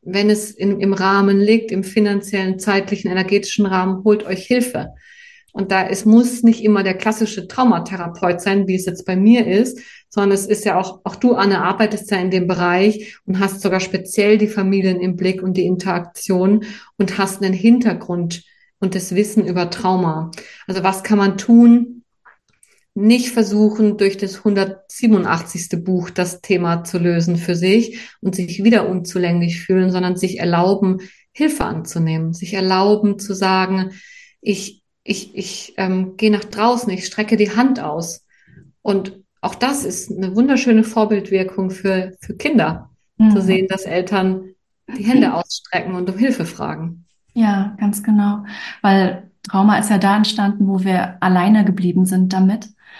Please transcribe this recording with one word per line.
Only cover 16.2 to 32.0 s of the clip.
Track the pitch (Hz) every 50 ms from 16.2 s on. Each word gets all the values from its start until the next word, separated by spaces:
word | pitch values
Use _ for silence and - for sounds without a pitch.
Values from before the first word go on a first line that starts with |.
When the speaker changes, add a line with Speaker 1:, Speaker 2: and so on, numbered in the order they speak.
| - - 190 180 185 196 208 214 214 - - - - _ _
Speaker 1:
und | - 196 185 - 196
hast | 196 190 - -
einen | 196 190
Hintergrund | 185 175 196 233 240 247 - 214 170 - - - 175 175 175 170 - - - _ _ _ _ _ _ -
und | 196 185 190
das | 185 - - 180
Wissen | 190 208 208 - 220 -
über | 185 175 180 175 175
Trauma. | - - - 185 190 185 175 165 156 156 165 165 - - - - - - -
Also | - 185 190 175
was | 190 190 190
kann | - - 214 202
man | 196 196 190
tun? | 196 - - 233 233 240 233 233 240 240 - - - _ _ _ _ _ _ _ _ _ _ _ _ _ _ _ _ _ _ -
Nicht | 196 202 220 240 247 247 -
versuchen, | - 233 214 196 208 214 214 208 208 - 214 208 202 208
durch | 202 196 196
das | - 202 190 - - -
hundertsiebenundachtzigste | 214 202 196 196 196 - - _ - - - 240 226 214 185 170 - 160 170 - - - 170 - - 185
Buch | 170 170 185 185 180 175 -
das | - - 180 180 - -
Thema | - - 190 175 175 170 170 170 -
zu | - - 175
lösen | 170 175 170 170 165 180 170
für | 170 - - 175
sich | 170 175 190 202 233 233 - - - - - - -
und | - 190 180
sich | - 180 165 170 - 196
wieder | 226 233 202 175 180
unzulänglich | 185 180 175 - - 185 175 170 170 175 170 170 170 -
fühlen, | - - 185 185 185 185
sondern | 180 185 180 180 180
sich | 180 185 180 185 -
erlauben, | 170 175 170 170 175 190 196 196 202 185 190 185 - - _ _ _ _
Hilfe | _ - 302 294 302 - -
anzunehmen, | - - 160 - - - 165